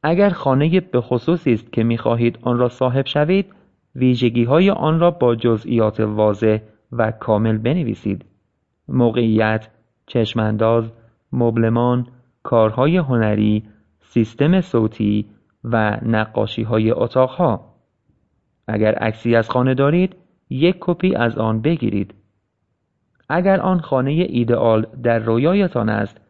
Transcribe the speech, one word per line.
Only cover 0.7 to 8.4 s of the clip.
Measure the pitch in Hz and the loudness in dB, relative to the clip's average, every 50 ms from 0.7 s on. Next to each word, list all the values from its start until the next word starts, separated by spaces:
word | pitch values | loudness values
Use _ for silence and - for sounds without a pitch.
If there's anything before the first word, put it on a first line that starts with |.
| 165 185 | 2 0
به | 180 - - 123 | 0 0 -4 -4
خصوصی | 120 - 131 120 - - 170 175 - 139 117 | -2 0 -4 -2 0 -2 -2 0 0 0 0
است | 110 113 - - | 0 -2 -6 -4
که | - 113 | -2 0
می‌خواهید | 117 117 113 - 117 117 117 120 117 117 - - | 0 -2 0 0 0 0 2 0 0 -2 -2 -4
آن | 123 123 120 | -4 0 0
را | 123 123 | 0 -2
صاحب | - - 127 127 123 135 135 | 0 -2 -4 -2 0 -2 -4
شوید، | - - 147 151 151 185 196 196 196 - _ _ _ _ _ _ _ _ | -2 -2 -2 0 0 0 -2 -2 -4 -12 _ _ _ _ _ _ _ _
ویژگی‌های | 131 127 131 123 117 120 120 113 120 117 117 135 160 185 196 | 0 2 2 2 2 0 0 2 0 0 2 2 2 2 2
آن | 196 - - 151 160 165 | 0 0 -2 -2 0 2
را | 170 175 | 2 0
با | 170 170 - 123 117 | 0 2 0 0 0
جزئیات | 113 113 120 113 107 107 - 123 113 110 107 107 - | 2 0 0 0 0 -2 -2 0 0 0 0 0 -2
واضح | 110 107 107 104 107 107 104 101 117 110 107 107 110 - _ _ _ _ - | -4 -4 0 0 0 0 0 0 0 0 0 0 -4 -10 _ _ _ _ -4
و | 117 113 110 | -4 -4 -4
کامل | 113 - - - 110 104 110 113 110 110 | -4 -8 -2 -2 0 0 2 0 -2 0
بنویسید. | 110 120 147 180 160 113 107 - - 104 98 - - _ _ _ | -2 -2 -2 -2 -2 -4 -6 -6 -6 -8 -8 -8 -10 _ _ _